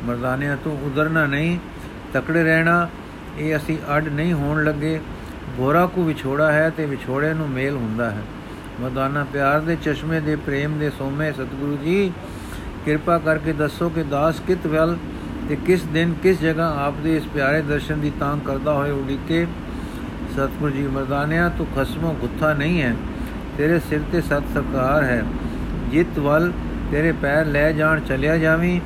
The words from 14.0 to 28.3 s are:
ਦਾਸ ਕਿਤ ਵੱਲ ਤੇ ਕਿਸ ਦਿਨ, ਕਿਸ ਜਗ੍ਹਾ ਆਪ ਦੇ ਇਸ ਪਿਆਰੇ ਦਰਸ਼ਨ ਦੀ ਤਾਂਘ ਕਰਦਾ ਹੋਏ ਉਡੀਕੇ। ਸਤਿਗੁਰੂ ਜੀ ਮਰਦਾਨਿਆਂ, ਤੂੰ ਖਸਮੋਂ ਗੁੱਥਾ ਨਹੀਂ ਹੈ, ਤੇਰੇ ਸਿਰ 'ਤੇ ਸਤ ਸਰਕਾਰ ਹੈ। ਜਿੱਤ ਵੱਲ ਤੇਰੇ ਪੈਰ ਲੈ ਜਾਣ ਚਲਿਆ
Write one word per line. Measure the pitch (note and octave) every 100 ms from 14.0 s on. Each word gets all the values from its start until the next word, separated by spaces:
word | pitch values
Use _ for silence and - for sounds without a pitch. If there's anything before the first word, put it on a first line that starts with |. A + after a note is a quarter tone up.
ਦਾਸ | C#3+ C#3+ D#3 D3+ -
ਕਿਤ | F#3 E3+
ਵੱਲ | D#3 D#3+ E3+ - - - - -
ਤੇ | -
ਕਿਸ | F3 F3+
ਦਿਨ, | D#3 D#3 E3+ D#3+
ਕਿਸ | F#3+ E3+
ਜਗ੍ਹਾ | D#3+ D#3 E3 D3 C#3+
ਆਪ |
ਦੇ | C#3+ D#3 D#3+
ਇਸ | -
ਪਿਆਰੇ | D3 C3+ D#3
ਦਰਸ਼ਨ | C#3+ D3 C3+ D3+
ਦੀ | D3 C#3
ਤਾਂਘ | C#3+ D3 C#3+
ਕਰਦਾ | C3+ C#3
ਹੋਏ | D3 C#3+
ਉਡੀਕੇ। | C#3 C3+ C3+ - E3 E3+ E3+ - - - - - - -
ਸਤਿਗੁਰੂ | B2+ C#3 - D3
ਜੀ | C3+
ਮਰਦਾਨਿਆਂ, | C#3 C3+ C3 C#3 D3+ D#3+ F3
ਤੂੰ | - E3 C3+
ਖਸਮੋਂ | B2+ - E3
ਗੁੱਥਾ | D#3 A#2+ - D#3
ਨਹੀਂ | C#3+ D3 F3
ਹੈ, | B2+ A2+ - - - - - -
ਤੇਰੇ | D3+ E3+
ਸਿਰ | - D3+
'ਤੇ | D3 F3
ਸਤ | D#3 D3 C#3
ਸਰਕਾਰ | D3 C3 C3+ B2+ D3+
ਹੈ। | C3+ B2 G#2 - - - - - A#2+
ਜਿੱਤ | C#3 E3+ -
ਵੱਲ | C#3+ D3+ F3 E3+ - - -
ਤੇਰੇ | D3 E3
ਪੈਰ | D#3 C#3 D3 D#3
ਲੈ | C#3+ D3+
ਜਾਣ | D#3 D#3 D#3
ਚਲਿਆ | - C3+ D3